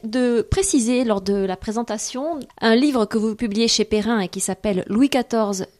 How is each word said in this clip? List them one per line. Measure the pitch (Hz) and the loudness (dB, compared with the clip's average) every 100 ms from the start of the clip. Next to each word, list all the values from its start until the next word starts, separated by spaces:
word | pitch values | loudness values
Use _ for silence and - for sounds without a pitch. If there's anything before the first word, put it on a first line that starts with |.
de | 220 254 247 233 | -4 0 2 0
préciser | - 392 392 285 220 247 | 0 -2 2 2 2 0
lors | 233 202 | 0 0
de | 190 | 0
la | 202 190 185 | 0 0 -4
présentation | - 220 226 214 - 254 302 311 - - | -4 -4 -4 -6 -6 -6 -6 -6 -10 -2
un | 226 226 | 2 4
livre | 294 254 208 | 4 2 0
que | 220 | 0
vous | 220 | -2
publiez | 214 233 202 233 | -2 -2 0 2
chez | - | 2
Perrin | 208 214 214 226 | 2 0 0 0
et | 180 | -2
qui | 190 | -4
s'appelle | - 185 214 185 - | -6 -4 -2 -2 0
Louis | 208 269 | 2 2
quatorze, | 262 240 233 202 190 - | 2 0 0 0 -2 -8